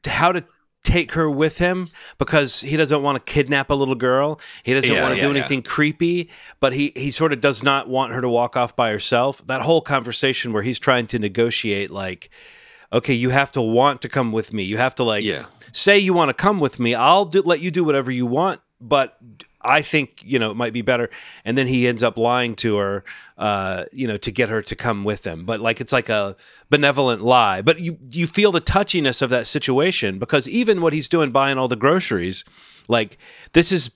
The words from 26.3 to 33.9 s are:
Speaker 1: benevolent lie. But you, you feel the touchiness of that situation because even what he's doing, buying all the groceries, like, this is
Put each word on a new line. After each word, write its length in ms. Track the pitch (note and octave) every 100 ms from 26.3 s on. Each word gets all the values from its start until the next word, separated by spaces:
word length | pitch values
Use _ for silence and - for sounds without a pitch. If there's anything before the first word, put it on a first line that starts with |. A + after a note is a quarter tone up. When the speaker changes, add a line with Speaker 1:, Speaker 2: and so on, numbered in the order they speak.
| F#2+ - - _
Speaker 1:
benevolent 540 | D3 C#3+ C3+ C3 A2+
lie. 400 | A2+ B2+ A2 F#2+
But 160 | A2 D#3+
you, 180 | E3+ E3 C3
you 160 | C3+ E3
feel 240 | - G#3
the 100 | E3+
touchiness 640 | - G3 G3+ F3+ C#3+ B2
of 80 | C3
that 160 | B2+ C3
situation 720 | D3+ - B2+ E3+ - G#2 F#2+
because 280 | A#2 D3 C3
even 340 | A#3 A#3 G3
what 120 | E3+
he's 160 | D#3 C#3
doing, 220 | E3+ D3
buying 260 | B2+ C#3 C3+
all 120 | B2+
the 60 | A#2+
groceries, 680 | B2+ F3+ - G#2 F2 F#2 - _ - - -
like, 300 | A#2 A2 - - - -
this 180 | D#3+ E3+
is 180 | F#3 A#2+